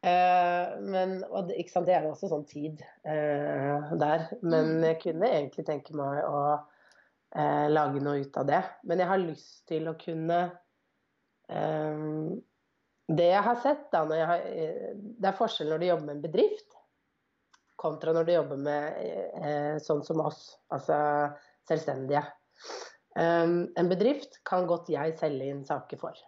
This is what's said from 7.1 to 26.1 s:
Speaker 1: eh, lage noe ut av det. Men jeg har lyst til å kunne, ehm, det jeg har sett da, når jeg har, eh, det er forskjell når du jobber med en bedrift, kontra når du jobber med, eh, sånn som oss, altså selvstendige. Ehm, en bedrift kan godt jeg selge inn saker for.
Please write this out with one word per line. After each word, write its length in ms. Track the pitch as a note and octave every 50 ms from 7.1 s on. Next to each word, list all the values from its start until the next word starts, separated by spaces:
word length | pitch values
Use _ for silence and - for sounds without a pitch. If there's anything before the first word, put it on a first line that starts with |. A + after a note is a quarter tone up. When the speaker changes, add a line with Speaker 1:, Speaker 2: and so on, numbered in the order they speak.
| _ _ _ _
Speaker 1:
eh, 360 | - - D3 D3 D3 D3 D3 D3
lage 320 | D3+ D#3 D3+ C#3+ C#3 C#3+
noe 180 | C#3+ C#3+ C#3+ C#3+
ut 160 | C#3 C#3 - C#3+
av 80 | C#3
det. 180 | C#3+ C#3+ F3 F#3 - - - -
Men 140 | - E3+ F3+
jeg 80 | F3+ F3
har 100 | F#3+ G3
lyst 480 | F#3 E3 D#3 - - - - - _ -
til 180 | E3 D#3 D#3+ E3
å 100 | D#3+ D#3+
kunne, 540 | - - E3 D#3+ D#3+ E3 E3+ F3 F3+ F3 F3 - _ _ _ _ _ _ _ _ _ _ _ _ _ _ _ _ _ _
ehm, 920 | - - D#3 D#3 D#3 D#3 D#3 D#3 D3+ D3+ D#3 D#3 D#3 D#3 D#3 D#3+ F3+ A3+ - _ _ _ _ _ _ _ _ _ _ _ _ -
det 240 | D#3+ D3+ E3+ F3
jeg 100 | F3+ G3+ G3
har 120 | A3+ A#3+
sett 340 | A#3+ - C4+ D4 D4 - -
da, 120 | - E3+ D#3
når 100 | D#3 D#3
jeg 120 | D#3+ D#3+ D#3+
har, 100 | F3 F3
eh, 560 | - - - E3+ D#3+ D#3 - - - - -
det 300 | G3+ G3+ - - - F#3+
er 120 | G3 F#3+ -
forskjell 320 | A#3+ G#3+ - - E3 D3+
når 100 | D#3+ D#3+
du 60 | F3 F3+
jobber 180 | E3+ E3 D3+
med 100 | D3 D3 D3
en 140 | D3 E3+
bedrift, 440 | D#3 G3 D4 - G#4+ - - _ _ - _ _ _ _ _ _ _ _ _ _ _ _ _ _ _ _ _ _ _ -
kontra 340 | - D#3+ D3+ D#3 - D#3 E3
når 120 | E3 E3
du 80 | E3 F3
jobber 240 | E3 D3 C#3+ C#3+ C#3
med, 360 | C#3 D3 D3 D3 D3 D#3 - - - - - G3 F#3+ - -
eh, 400 | - D3+ D3 D3 D3 D3 D3 D3+ D#3
sånn 240 | D3 - D#3 D3 D3
som 160 | - E3 D#3+
oss, 380 | D3+ D3+ D3+ - - - - _ _ _
altså 640 | D3+ C#3+ - - D#3 D3 D3 D3 D3 D3 D3 C#3+ D3 - - _ _ _ _ -
selvstendige. 560 | D#3+ D#3 D#3 - C#3 C3+ C3+ C3 C#3+ D3 D3 - - _ _ _ _ _ - - - - - - - _ _ _ -
Ehm, 560 | - E3 E3+ E3+ E3+ E3+ E3+ F3 F3 F3 - - -
en 120 | F3+ F3
bedrift 540 | F#3 F3 G#3 B3 D4 - - - - - _
kan 220 | - F#3 F#3 F3+ E3+
godt 200 | E3+ E3+ - -
jeg 280 | D#3+ C#3 D3 D#3+ D#3+ D#3+
selge 280 | - D#3 D3 C3 C3 C#3
inn 160 | C#3 C#3 C#3
saker 320 | - D#3 C#3 C#3+ - - C#3
for. 160 | - E3